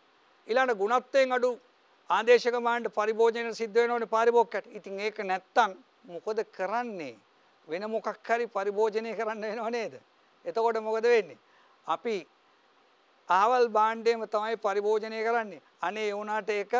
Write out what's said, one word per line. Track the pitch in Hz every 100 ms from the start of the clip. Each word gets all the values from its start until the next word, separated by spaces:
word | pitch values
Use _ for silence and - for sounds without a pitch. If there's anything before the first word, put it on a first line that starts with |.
| _ _ _ _ -
ඊළඟ | 233 262 214
ගුණත්වයෙන් | 202 254 247 269 262
අඩු | 254 247 233 _ _ _ _ -
ආදේශක | 185 226 240 247 240
භාණ්ඩ | 233 240 220
පරිභෝජනය | 214 214 220 226 233 233
සිද්ධ | 214 226 214
වෙනවනේ | 240 240 226
පාරිභෝගිකයාට. | 220 233 233 226 - -
ඉතින් | 208 190 196
ඒක | 214 214
නැත්තම් | 196 185 - 269 214 175 _ _
මොකද | - 170 202 220 208
කරන්නේ? | - 185 226 247 196 143 113 _ _ _ _ -
වෙන | 170 214
මොකක් | 220 220 -
හරි | - 233 233
පරිභෝජනය | 196 196 202 220 208 226
කරන්න | 214 220 220
වෙනව | 214 226 220
නේද? | 233 196 131 _ _ _ _ 175
එතකොට | 196 226 226
මොකද | 220 220 233
වෙන්නේ? | 240 175 117 _ _ _ _ -
අපි | - 233 202 151 _ _ _ _ _ _ _ _ _ -
අහවල් | 180 214 254 240
භාණ්ඩයම | 214 220 226 220 233 214
තමයි | 214 214 220
පරිභෝජනය | 208 202 208 220 220 220
කරන්නේ. | 220 233 214 156 _ -
අනේ | 175 208 214
ඒ |
වුණාට | 202 214 214 208
ඒක | 208 202 240